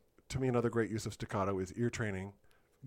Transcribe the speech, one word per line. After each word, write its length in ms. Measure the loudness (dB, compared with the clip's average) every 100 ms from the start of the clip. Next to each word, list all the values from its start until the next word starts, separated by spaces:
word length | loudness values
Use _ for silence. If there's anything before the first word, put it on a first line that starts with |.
| _ _ -8
to 100 | 0
me, 100 | 2
another 200 | 4 4
great 200 | 2 2
use 140 | 0 -4
of 80 |
staccato 440 | -6 -4 0 2 0
is 120 | -2
ear 160 | 0 -2
training. 440 | 0 -2 -2 -6 -10 -20 -20 _ _